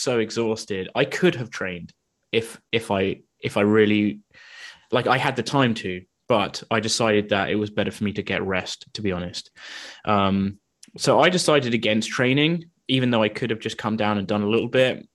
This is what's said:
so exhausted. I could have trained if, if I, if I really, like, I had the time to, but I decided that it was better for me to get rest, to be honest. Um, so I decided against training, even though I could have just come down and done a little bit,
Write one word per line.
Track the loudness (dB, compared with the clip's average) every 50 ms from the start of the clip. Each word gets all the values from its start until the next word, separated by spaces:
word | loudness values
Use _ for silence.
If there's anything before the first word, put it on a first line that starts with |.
so | -2 0 0 0
exhausted. | 0 -2 -2 -2 -2 -2 -2 -4 -6 -8 -6 -6 -6 -4 -2
I | -2 -2
could | -2 0 0 2 2 2
have | 0 -6 -8
trained | -8 -8 -8 -8 -8 -10 -12 -16 -18 _ _ _ _ _ _ -2
if, | -2 -2 -2 -4 -12 -18 _ -4
if | -4 -2 -2 0
I, | 0 0 0 0 -2 -6 -12 _ _ _
if | -6 -2 0
I | 2
really, | 4 4 6 6 6 6 4 2 2 0 -2 -6 -12 _ _ -20 -20 -20 -20 -20 -20 -20 -20 -20 _ -2
like, | -2 0 2 2
I | 2 2
had | 2 0 -2
the | -2
time | -2 0 2 2 2 2 0
to, | -2 -4 -6 -8 -8 -10 _ _ _ _ 0
but | 2 2 2 -2 -6 -10 -6 -2
I | -2 -2
decided | 0 0 0 0 2 2 2 2 2 0
that | 0 0 0 0
it | -2
was | -2 -2 -2
better | -2 -2 -2 -2
for | -2 -4 -4
me | -4
to | -4 -4
get | -4 -4 -4 -4 -2
rest, | -2 -2 -4 -4 -6 -10 -12 -14 -16 -10
to | -6
be | -4 -4
honest. | -4 -4 -6 -8 -10 -12 -16 -16 _ -20 -20 -18 -16 -16 -16 -18 -18 -8 -2
Um, | 2 2 4 4 2 2 0 0 -2 -4 -10 _ _ _ _ -20 -20 -10
so | -2 2 4 6 6
I | 6 4
decided | 4 2 2 4 4 4 4 2 0
against | 0 2 2 2 0 0 -2
training, | 0 0 2 2 4 2 2 2 0 -2 -6 -12 _ _ _
even | -2 0 0 2 2
though | 2 2 2
I | 2
could | 0 -2 -4 -4
have | -4 -4
just | -4 -8 -6
come | -4 -4 -4 -2
down | 0 0 0 0 0
and | -2 -2
done | -2 -2
a | 0 0
little | 0 0 0 0
bit, | 2 2 2 2 0 -6 -10 _